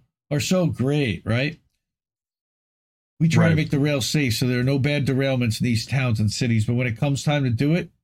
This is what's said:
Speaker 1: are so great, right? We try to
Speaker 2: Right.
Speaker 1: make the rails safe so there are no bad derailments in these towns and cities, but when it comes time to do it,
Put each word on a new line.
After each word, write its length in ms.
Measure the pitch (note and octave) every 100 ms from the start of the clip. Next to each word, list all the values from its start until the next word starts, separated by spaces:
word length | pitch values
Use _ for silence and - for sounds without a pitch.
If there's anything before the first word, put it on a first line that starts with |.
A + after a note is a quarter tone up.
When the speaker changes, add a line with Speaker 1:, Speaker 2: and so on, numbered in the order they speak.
| _ _ _
Speaker 1:
are 80 | D3
so 260 | - F#3 E3
great, 560 | G#2 B2+ D3 C3 F2 -
right? 340 | A#2 D3 E3 _ _ _ _ _ _ _ _ _ _ _ _ _ _ _ -
We 80 | E3
try 180 | E3 E3
to 40 |
Speaker 2:
Right. 60 | D#3
Speaker 1:
make 120 | D3
the 100 | D3
rails 260 | D3 C#3+ A2+
safe 300 | D3+ C3+ A2
so 120 | B2+
there 140 | B2
are 20 |
no 160 | B2+ C#3
bad 260 | C3+ D3 C3
derailments 540 | C3 C3+ C3 A#2+ A2
in 60 | B2
these 200 | A2+ -
towns 340 | C3+ B2+ G#2+
and 100 | G#2+
cities, 340 | - B2+ A2+ G#2
but 100 | A#2+
when 120 | B2
it 100 | A2+
comes 240 | D3 C#3
time 220 | - D3
to 60 | C3
do 240 | A2+ C#3+
it, 160 | F3 E3+ _